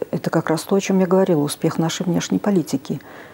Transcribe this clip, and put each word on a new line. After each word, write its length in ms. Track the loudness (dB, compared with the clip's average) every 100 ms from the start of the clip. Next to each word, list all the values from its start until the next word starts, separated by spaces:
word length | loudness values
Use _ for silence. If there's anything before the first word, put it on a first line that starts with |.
| -6
это 180 | -6 -2
как 200 | 0 0
раз 140 | -2
то, 120 | 0 0
о 60 |
чем 180 | 2 2
я 80 | 4
говорила, 340 | 4 4 2
успех 380 | 0 -2 -2 0
нашей 260 | -2 -2 -2
внешней 340 | -2 0 -2
политики. 600 | 2 0 0 -4 -6 -10 -12 -20 -20